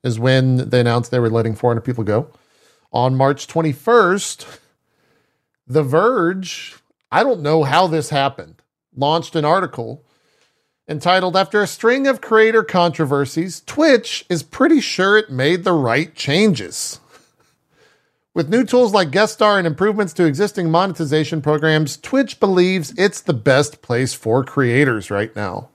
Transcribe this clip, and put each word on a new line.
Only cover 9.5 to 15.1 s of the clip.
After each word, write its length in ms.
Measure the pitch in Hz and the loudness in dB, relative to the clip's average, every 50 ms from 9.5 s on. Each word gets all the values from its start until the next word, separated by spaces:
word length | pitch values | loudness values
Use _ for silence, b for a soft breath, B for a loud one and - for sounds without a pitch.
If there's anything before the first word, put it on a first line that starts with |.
| 170 190 185 156 - - 113 113 131 - _ _ _ _ _ _ _ _ _ _ _ _ _ _ _ _ _ | 0 0 0 -4 -8 -12 -12 -12 -12 -16 _ _ _ _ _ _ _ _ _ _ _ _ _ _ _ _ _
entitled, 500 | - 160 147 - 175 185 185 185 185 170 | -10 -10 -4 0 0 0 2 0 0 0
"After 240 | 190 190 190 - 208 | 0 -2 0 0 -2
a 60 | 202 | -2
string 400 | - - - - 233 247 277 269 | -2 -6 -2 0 0 2 2 0
of 140 | 277 254 - | 0 -2 -2
creator 420 | - - 226 220 220 220 226 226 | -2 2 4 4 4 4 4 0
controversies, 1000 | 214 - - 185 175 170 - - 160 127 143 139 143 135 - 160 170 190 165 - _ | 0 0 0 2 2 0 0 -2 -2 -2 0 -2 -2 -2 -4 -6 -6 -6 -10 -14 _
Twitch 580 | - - 294 320 320 269 220 226 - - - - _ | -10 -2 2 4 4 4 4 2 -6 -12 -12 -6 _
is 140 | 180 160 | -6 -6
pretty 380 | - _ - - 254 330 330 277 | -6 _ -2 0 2 4 4 2
sure 380 | - - - - 185 196 | 2 -2 -2 0 2 2